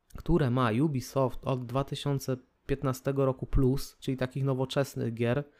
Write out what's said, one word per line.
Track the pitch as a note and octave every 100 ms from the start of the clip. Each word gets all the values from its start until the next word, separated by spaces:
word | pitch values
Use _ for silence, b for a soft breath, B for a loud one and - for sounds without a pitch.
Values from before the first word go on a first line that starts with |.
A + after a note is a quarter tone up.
| _ -
które | - E3 C3
ma | B2+ A#2+ A2
Ubisoft | D#3+ C3 - C#3 B2+ -
od | B2 C3 A#2+
dwa | B2+
tysiące | C#3 C#3 C#3+ C#3 - C3 - _ -
piętnastego | C3+ C3+ B2+ C#3+ C3+
roku | C3+ C3 B2+
plus, | C#3 C3 C3+ - -
czyli | - C3
takich | B2+ C#3+
nowoczesnych | C3+ C3 C3 C#3+ C#3 C3 A#2+
gier, | A#2 A#2 C3 C#3+